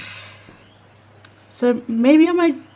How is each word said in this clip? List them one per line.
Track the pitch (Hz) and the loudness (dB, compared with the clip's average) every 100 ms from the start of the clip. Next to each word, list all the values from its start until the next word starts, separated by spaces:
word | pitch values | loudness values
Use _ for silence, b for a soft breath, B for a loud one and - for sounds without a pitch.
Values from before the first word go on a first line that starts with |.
| B B B B B B _ _ _ _ _ _ - _ _ | B B B B B B _ _ _ _ _ _ -20 _ _
So | - 247 240 - | -4 -4 -4 -6
maybe | 226 247 311 339 | -2 2 4 4
on | 359 | 2
my | 339 262 - | 0 -2 -12